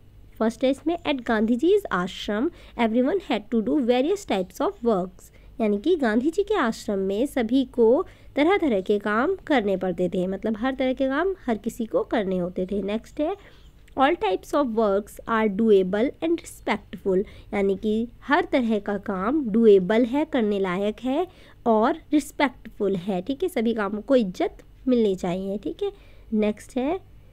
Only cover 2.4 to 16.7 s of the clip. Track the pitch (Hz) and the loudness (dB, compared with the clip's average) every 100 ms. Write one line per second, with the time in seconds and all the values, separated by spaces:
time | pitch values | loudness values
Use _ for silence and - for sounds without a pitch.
2.4 | 311 - - - 233 226 254 381 - 220 | -2 -4 -14 -2 0 2 2 0 -2 -4
3.4 | - 233 208 294 233 247 285 392 - 202 | -2 -2 0 0 2 0 0 -2 -2 -4
4.4 | 185 - 311 381 233 202 185 - - - | -4 -4 -4 -2 -2 0 -2 -10 -20 -20
5.4 | - - 220 202 254 359 247 220 277 330 | -20 -4 0 0 0 2 2 2 0 -2
6.4 | 403 415 240 - - 196 190 202 285 - | 0 0 0 -2 -4 -2 -2 -2 -2 -2
7.4 | 220 262 254 - 226 269 359 - - - | 0 0 0 4 4 4 2 -10 -8 0
8.4 | 311 403 320 202 185 208 208 214 294 381 | 2 4 2 0 0 -2 0 0 0 -2
9.4 | - 277 202 190 190 175 180 185 185 196 | 0 0 2 0 -2 -2 -2 -2 -4 -4
10.4 | 208 214 262 269 262 262 269 269 381 370 | -4 -2 -4 -2 -2 0 -2 0 -2 -4
11.4 | - 220 233 - 220 - 220 269 190 185 | -4 -4 -4 -6 -4 -2 -2 -2 0 -2
12.4 | 175 185 185 202 190 220 - - 302 392 | -2 -4 -4 -4 -4 -6 -8 -4 -4 -4
13.4 | - - - - - - 269 349 427 381 | -12 -20 -20 -20 -12 0 2 2 -2 -4
14.4 | - 302 277 220 214 196 202 - - 226 | -2 -2 0 0 2 0 -4 -14 -4 0
15.4 | 220 190 226 196 185 202 277 - 330 330 | 0 0 4 4 4 0 -2 -2 -2 -2
16.4 | - - - | -4 -10 -6